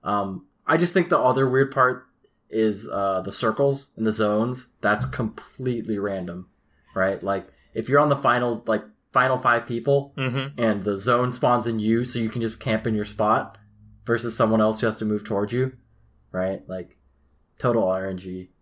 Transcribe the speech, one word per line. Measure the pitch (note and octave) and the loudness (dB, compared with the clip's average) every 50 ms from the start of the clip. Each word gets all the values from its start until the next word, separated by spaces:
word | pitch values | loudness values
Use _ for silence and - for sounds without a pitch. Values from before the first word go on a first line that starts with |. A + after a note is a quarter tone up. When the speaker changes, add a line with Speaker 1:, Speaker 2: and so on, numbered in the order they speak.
| _ | _
Speaker 1:
Um, | - G2+ G2+ G2 G2 F#2+ F2+ - _ _ _ _ | -2 -2 -2 -2 -4 -6 -10 -12 _ _ _ _
I | - D3+ | 0 2
just | E3 F3 E3+ - | 2 2 2 2
think | F#3+ F3 F3 | 2 2 4
the | F3+ C3 | 2 2
other | A#2 B2+ B2+ C3+ C3+ | 4 4 4 4 2
weird | C3 B2+ C3 C3+ C3+ | 2 4 2 2 2
part | - C#3 B2+ B2+ B2+ B2+ - _ _ _ _ _ _ _ _ _ | 4 2 4 4 2 -2 -10 _ _ _ _ _ _ _ _ _
is, | - A2 A2 A2 G#2 F#2+ G#2+ - | 0 2 2 2 0 -2 -8 -6
uh, | - G2 G2 G2 F#2+ F#2 | -4 -2 0 0 0 -2
the | F2+ G2 | -4 -6
circles | G2+ - - A2+ G#2+ - C#3 C#3 C#3 C#3 - - _ | -6 -2 -2 -2 2 2 2 2 2 0 -6 -16 _
and | - A2 | -2 -2
the | A2 | -2
zones. | G#2 G#2 A2 G#2 G#2 G#2+ A2 B2 B2+ B2+ - _ _ _ | 0 2 0 2 2 2 0 0 -2 -6 -12 _ _ _
That's | - G#2 G#2 G#2 B2+ | 0 0 0 0 -2
completely | C3 - - A#2 G#2+ - - - - - - B2+ B2+ B2 A#2 G#2+ - A2 | -4 -4 -4 -4 -4 -6 -10 -20 -20 -14 -6 -4 -4 -2 -4 -4 -4 -4
random, | G2+ G2 G2+ G2 F#2+ F2+ F2 F2 F2+ F#2 _ _ _ _ _ _ _ _ _ - | -2 -2 -4 -4 -4 -6 -8 -10 -12 -14 _ _ _ _ _ _ _ _ _ -2
right? | F#2+ F#2 F#2+ G2 - - | 0 0 0 0 -2 -2
Like, | G2 G2 F#2+ - - _ _ _ _ _ | -2 -2 -2 -2 -10 _ _ _ _ _
if | A2+ A2 | -6 -2
you're | A#2+ C3 C#3+ | 2 4 4
on | D3+ D3 | 4 4
the | C#3 | 2
finals, | C#3 - B2 A#2+ B2 B2 A#2+ A#2 G#2+ - | 2 2 2 2 4 2 0 -2 -4 0
like, | - A2 G#2+ - - _ _ _ _ _ | 0 0 0 -2 -8 _ _ _ _ _
final | C3 B2+ C3 C3 | 2 2 2 2
five | B2 - B2 A#2+ A#2 A#2 | 2 2 2 2 2 0
people, | - A#2+ A#2 A#2 C#3+ C#3 C#3+ C#3 C#3 _ | -4 -6 -4 0 2 2 2 2 -2 _
Speaker 2:
Mm-hmm. | - C3 B2+ A#2+ C#3 C3 C#3 C#3+ - | -4 -4 -2 -2 -2 -4 -6 -4 0
Speaker 1:
and | A#2 A2+ G#2 G2+ F#2 | 0 0 0 0 -2
the | G#2 G2+ | -2 -2
zone | G2 G2 A#2+ B2 B2 B2+ B2 | -2 2 2 2 2 2 0
spawns | B2 - - B2+ B2 A#2+ A2 | -2 0 2 2 2 2 2
in | A#2 A#2 A2 | -2 -2 0
you, | G#2 A2 A2+ A#2 B2 | 0 2 2 2 0
so | B2+ - B2+ | -2 -4 -4
you | A2+ A2 | -4 -4
can | - A#2+ | -4 -4
just | A#2 A2 A2 - | -4 -4 -6 -6
camp | - C3 A2 G#2+ - | -4 -2 -2 -2 -2
in | A#2+ A2 | -2 -2
your | G#2+ G#2 | -2 -4
spot, | G#2 - - G#2+ G#2+ A2+ B2+ - - - - _ _ _ _ - - - - - | -6 -2 -2 2 2 2 0 0 -6 -14 -20 _ _ _ _ -20 -20 -20 -18 -2
versus | - A#2 A2 A2+ A#2+ A2 | -2 -2 -2 -2 -6 -2
someone | - A#2+ A2 A2 A2 | 0 2 2 4 4
else | G#2+ G#2+ A2 A2 | 4 2 2 0
who | - | -2
has | A2+ A2 | -2 -2
to | - A2+ | -2 -2
move | G#2+ G#2+ G#2 G#2 | -2 -2 -2 -2
towards | - G#2+ G2+ G#2 G#2 A#2+ | -4 -2 -2 -2 -2 0
you, | B2 C3 C3 C3 - _ _ _ _ _ _ _ _ _ _ - | -2 -2 -2 -4 -12 _ _ _ _ _ _ _ _ _ _ -4
right? | F#2 F#2 F#2 E2 - - | -2 -2 -2 -2 -6 -8
Like, | - F#2 F#2 F2 - _ _ _ _ _ _ _ _ _ _ _ _ _ | -12 -12 -12 -12 -14 _ _ _ _ _ _ _ _ _ _ _ _ _
total | _ - B2+ A2+ A2+ G2 | _ 0 0 2 2 2
R | F#2 F#2+ F#2+ F#2+ F#2+ | 2 0 -2 -2 -6
N | F#2 | -8
G. | F2+ F2+ F#2+ F#2 F#2 F#2 - _ _ | -8 -8 -10 -10 -10 -12 -14 _ _